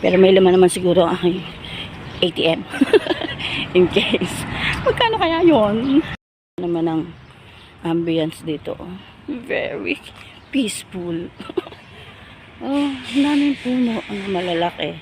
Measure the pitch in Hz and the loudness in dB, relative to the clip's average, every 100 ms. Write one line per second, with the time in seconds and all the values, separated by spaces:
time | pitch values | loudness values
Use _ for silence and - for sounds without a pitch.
0 | 190 185 190 190 185 185 180 185 180 175 | 4 6 8 8 6 6 6 4 2 4
1 | 170 185 175 190 - - - - - - | 4 2 0 0 -8 -14 -12 -12 -12 -12
2 | - - 180 - 165 165 - - 277 403 | -14 -4 -4 0 0 0 -6 -2 2 2
3 | - - - - - - - 180 180 196 | 2 -6 -6 -8 -8 -8 0 4 4 2
4 | - 226 175 - - - - - 539 - | 0 -2 -2 -6 -8 -6 -4 -2 -2 2
5 | 466 453 349 330 349 285 208 220 269 277 | 0 2 0 4 6 6 4 0 2 2
6 | - - _ _ _ - 175 170 165 160 | 0 -12 _ _ _ -8 -4 -2 0 -2
7 | 165 - - - - - - - 170 165 | -4 -12 -20 -20 -20 -20 -20 -8 -2 -2
8 | 170 165 156 - 160 147 - - 175 190 | 0 0 -2 -4 -8 -8 -6 -10 -10 -14
9 | - - - 247 - - - - 202 - | -18 -20 -12 -12 -4 -4 -4 -6 -6 -8
10 | - - - - - 269 214 - - 185 | -8 -20 -20 -20 -6 -2 -2 -6 -12 -10
11 | 175 165 175 - - - - - - - | -8 -8 -10 -14 -8 -8 -8 -20 -20 -20
12 | - - - - - - - 277 285 269 | -20 -20 -20 -20 -20 -12 -4 -2 -2 -4
13 | 247 247 277 294 285 269 247 254 240 220 | -4 0 2 2 2 0 -2 0 0 -2
14 | - 202 196 185 180 170 175 - 160 165 | -6 -8 -4 -2 -2 -2 -2 -4 -8 -8